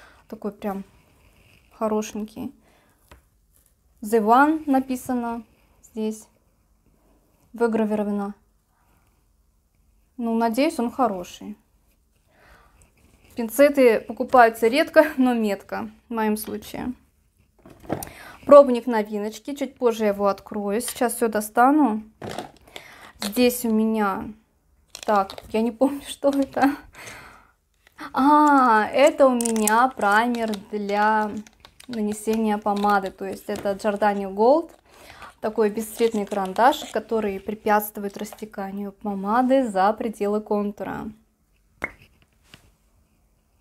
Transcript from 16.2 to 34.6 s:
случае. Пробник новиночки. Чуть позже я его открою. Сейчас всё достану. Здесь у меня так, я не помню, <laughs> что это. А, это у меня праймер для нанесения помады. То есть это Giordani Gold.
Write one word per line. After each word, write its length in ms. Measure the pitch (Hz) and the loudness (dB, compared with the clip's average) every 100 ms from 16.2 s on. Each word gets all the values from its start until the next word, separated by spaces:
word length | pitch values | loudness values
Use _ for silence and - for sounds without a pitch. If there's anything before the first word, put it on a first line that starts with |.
| 214 214 | -2 -2
случае. 560 | 202 208 - - 254 247 _ _ _ _ _ _ - - - - - - - - | -6 -12 -12 -10 -10 -12 _ _ _ _ _ _ -20 -20 -10 -10 -10 -16 -20 -12
Пробник 440 | - 285 254 240 240 | 8 8 10 2 -2
новиночки. 640 | 220 214 208 214 214 - | -2 -2 -6 -8 -10 -12
Чуть 220 | 285 269 - | -8 -10 -2
позже 300 | 240 220 214 | -2 0 -2
я 20 | |
его 160 | 196 202 | 0 -2
открою. 540 | 196 - 214 202 214 | -2 -8 -8 -6 -4
Сейчас 340 | 240 - 233 | -6 -4 -4
всё 140 | 226 226 | -2 -2
достану. 760 | 214 214 - 254 302 254 214 - _ - - - - - - - - - - | -2 -2 2 4 4 2 0 -8 _ -12 -12 -14 -20 -20 -20 -20 -20 -20 -10
Здесь 440 | 208 247 247 240 | -6 2 2 2
у 60 | 233 | 0
меня 540 | 220 220 220 202 196 240 - _ _ _ _ _ - - | 0 0 0 -2 -2 -8 -14 _ _ _ _ _ -10 0
так, 280 | 208 190 - - | 0 0 -6 -6
я 80 | 214 | -4
не 80 | 233 | -2
помню, 320 | 226 277 285 | 0 0 -2
<laughs> 40 | - | -10
что 220 | - 285 | -4 -2
это. 480 | 277 269 - 269 294 - - - - - - _ _ _ _ _ - 302 | 0 -2 0 0 0 -10 -20 -20 -20 -20 -20 _ _ _ _ _ -18 -8
А, 720 | - 277 302 302 277 254 214 208 | 0 4 6 6 6 4 2 2
это 340 | 262 302 320 262 | 4 4 6 4
у 40 | |
меня 580 | 247 233 220 214 220 254 - | 4 0 0 2 2 2 0
праймер 580 | 202 208 240 233 220 202 - | 2 2 2 -2 -4 -6 -8
для 600 | 208 202 202 214 214 214 208 - _ - _ - | -8 -4 0 2 2 -2 -6 -14 _ -20 _ -12
нанесения 720 | 233 208 208 - 220 214 208 | -6 -6 -4 -4 -2 0 -2
помады. 520 | 214 202 208 202 190 | -2 0 2 0 -2
То 140 | - | -8
есть 200 | 196 196 - | -12 -10 -10
это 240 | 202 202 | -6 -4
Giordani 600 | 196 220 202 214 202 196 | -4 -4 0 0 0 -4
Gold. 400 | 196 233 302 | 2 4 4